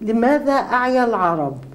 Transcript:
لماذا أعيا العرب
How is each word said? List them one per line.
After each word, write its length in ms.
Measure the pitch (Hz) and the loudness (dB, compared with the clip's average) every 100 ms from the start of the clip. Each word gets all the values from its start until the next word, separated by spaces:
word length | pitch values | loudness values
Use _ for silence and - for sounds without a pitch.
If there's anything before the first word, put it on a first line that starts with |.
لماذا 520 | 220 226 247 294 277 | -2 2 2 2 2
أعيا 520 | 277 - 247 254 254 | 0 0 -2 0 0
العرب 540 | 233 208 175 165 139 131 - | 0 2 0 0 -4 -6 -14